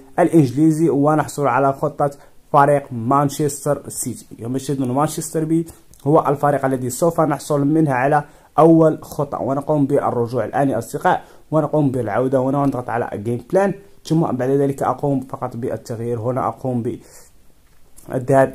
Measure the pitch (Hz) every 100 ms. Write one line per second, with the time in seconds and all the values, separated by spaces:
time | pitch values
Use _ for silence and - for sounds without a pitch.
0 | - - 175 170 131 123 160 156 165 131
1 | 147 151 127 - 139 120 139 139 151 -
2 | 147 - - - - 147 143 143 - 120
3 | 113 139 143 - 147 - 151 143 - -
4 | 127 104 - - 110 131 131 139 131 127
5 | 156 156 160 160 156 165 165 - - -
6 | 139 156 - 139 143 139 135 131 123 -
7 | 170 165 151 139 - 147 139 160 156 123
8 | 139 151 143 - _ - 160 165 160 156
9 | - - 143 - 107 139 139 151 139 139
10 | - 117 117 123 107 - 139 110 113 143
11 | 180 - - - - 156 147 151 139 123
12 | 110 104 131 131 131 143 139 123 120 117
13 | - - 104 120 - 180 196 190 - -
14 | - 160 160 123 127 139 139 135 - 127
15 | 147 135 - 135 127 120 123 117 - 113
16 | 117 120 113 127 98 - 131 120 117 -
17 | - - - - - - _ - - -
18 | - 135 120 135 135